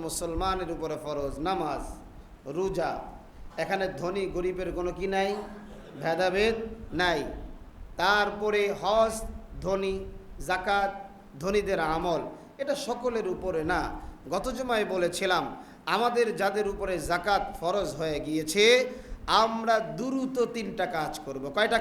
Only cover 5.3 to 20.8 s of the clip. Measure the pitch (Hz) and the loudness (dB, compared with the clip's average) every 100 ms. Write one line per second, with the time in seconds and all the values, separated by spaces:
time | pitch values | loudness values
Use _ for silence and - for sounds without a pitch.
5.3 | 208 - - - - - 131 160 165 185 | -2 -6 -12 -14 -16 -14 -6 -2 2 2
6.3 | 190 220 226 - - - 156 180 156 - | 4 2 2 -4 -8 -6 0 2 2 -2
7.3 | - - - - - - - 185 208 202 | -8 -10 -12 -16 -16 -12 0 4 6 4
8.3 | 202 214 208 202 185 180 220 220 - - | 0 2 2 2 2 2 4 4 2 -6
9.3 | - - 139 170 196 190 190 190 - - | -8 -12 -6 -2 0 0 -2 -6 -12 -14
10.3 | - - 180 202 202 196 - - - - | -10 -2 0 2 4 2 -2 -10 -16 -18
11.3 | 139 175 208 185 175 156 165 175 156 117 | -6 0 2 2 2 2 2 2 0 -2
12.3 | - - - 277 - 226 247 254 226 185 | -10 -16 -6 -2 -2 -2 -2 0 0 -2
13.3 | 175 185 165 156 170 131 - - - 131 | -2 -2 0 2 0 0 -6 -10 -14 -4
14.3 | 180 254 233 254 220 190 185 170 - 190 | -2 -2 -2 0 2 2 2 0 2 2
15.3 | 170 135 - - - - 190 240 233 226 | 2 2 -6 -14 -10 -2 2 4 4 2
16.3 | - 196 202 208 - 190 175 147 175 202 | 2 2 2 0 -2 -2 -2 0 0 4
17.3 | 196 - - 165 202 165 139 160 147 151 | 2 2 -2 0 0 0 -2 -2 -2 0
18.3 | 156 156 202 220 254 254 - - - - | -2 2 6 8 8 4 -4 -10 -8 4
19.3 | 190 226 226 226 226 - 160 254 269 262 | 6 6 2 2 2 2 -4 -2 -2 0
20.3 | 254 226 233 202 226 | 0 0 0 -4 -2